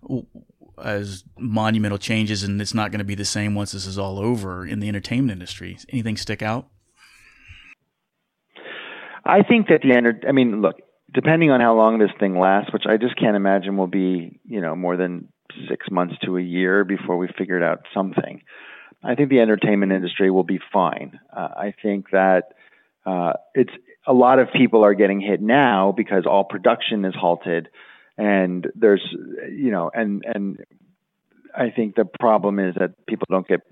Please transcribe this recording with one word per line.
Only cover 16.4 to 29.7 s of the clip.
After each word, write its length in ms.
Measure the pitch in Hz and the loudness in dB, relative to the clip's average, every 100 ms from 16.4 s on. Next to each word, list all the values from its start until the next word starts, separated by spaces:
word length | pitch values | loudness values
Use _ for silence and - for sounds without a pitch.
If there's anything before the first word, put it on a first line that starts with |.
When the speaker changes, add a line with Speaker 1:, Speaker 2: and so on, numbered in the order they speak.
Speaker 2:
year 420 | 90 87 92 95 | -4 0 2 2
before 340 | 95 98 - 87 | 2 -4 -4 -4
we 100 | 90 - | -4 -6
figured 260 | 95 92 | -4 0
out 220 | 85 - - | 0 -2 -6
something, 480 | - 95 - - - _ - - - - _ | -6 -2 -4 -6 -12 _ -20 -20 -20 -20 _
I 120 | - 123 | -6 -2
think 140 | 143 | 2
the 100 | 131 | 4
entertainment 520 | 113 107 - 104 98 | 4 4 2 2 2
industry 380 | 95 90 - 98 | 0 -2 0 2
will 120 | 95 | 2
be 160 | 90 92 - | 0 -4 -2
fine. 480 | 101 87 - 69 - _ - | 0 0 -2 -12 -18 _ -10
Uh, 140 | 85 - | -10 -8
I 180 | 101 - | -10 -6
think 300 | 107 101 95 | -4 -4 -2
that, 420 | 98 95 92 87 _ _ _ _ _ - | 2 4 4 0 _ _ _ _ _ -6
uh, 280 | 92 87 - - | -2 -2 -4 -4
it's, 180 | - 113 - _ _ - | -2 -2 -2 _ _ 0
a 60 | |
lot 260 | 127 123 131 | 4 6 6
of 80 | 123 | 4
people 320 | - 123 113 | 2 4 6
are 100 | 107 | 6
getting 260 | 98 101 98 | 6 2 2
hit 220 | 98 92 | 0 -2
now 520 | 107 131 135 101 95 98 | 2 2 4 4 2 0
because 300 | 104 98 87 | -2 -2 2
all 180 | 98 | 0
production 640 | 98 101 120 117 - 110 95 | 0 0 0 0 -2 -2 -4
is 80 | |
halted, 560 | 87 90 85 - 85 82 _ - - _ - | -2 -2 0 -2 -4 -4 _ -20 -20 _ -4
and 480 | 104 101 92 90 82 | 0 2 0 -2 -8
there's, 300 | - 110 98 - 85 - - - | 2 4 4 0 -12 -14 -14 -14
you 200 | - 135 | -4 -2